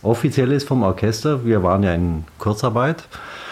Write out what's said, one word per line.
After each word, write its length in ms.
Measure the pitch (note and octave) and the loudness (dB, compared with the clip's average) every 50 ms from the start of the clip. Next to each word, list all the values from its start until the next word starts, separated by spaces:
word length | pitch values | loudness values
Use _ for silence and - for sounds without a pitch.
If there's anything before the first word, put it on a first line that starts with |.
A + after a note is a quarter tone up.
| - | 0
Offizielles 600 | G#2 A#2 - - C#3+ - C#3 B2+ B2 C#3+ C#3 C#3 | 0 0 2 0 0 0 2 2 2 2 0 0
vom 200 | - C#3 B2+ G#2 | 0 0 2 2
Orchester. 640 | F#2+ F#2 - G#2+ G#2+ A2 - - D3+ D3+ C3 A#2+ | 2 0 0 0 -2 -2 0 -2 -2 -2 0 0
Wir 180 | A#2 A2+ G#2 F2+ | 2 2 4 4
waren 200 | F2 F#2 G2 G2+ | 2 2 4 2
ja 100 | F#2 E2+ | 2 2
in 300 | E2+ F2 F2 E2 D#2 E2 - - - | 2 0 0 0 -2 -6 -10 -10 -4
Kurzarbeit. 640 | - G#2 G#2 - - B2 A2 A#2+ B2+ D3 D#3+ - - - - - - - - - - - | -2 -2 -2 0 -2 -2 0 0 0 0 -2 -4 -8 -18 -18 -18 -16 -16 -16 -16 -16 -14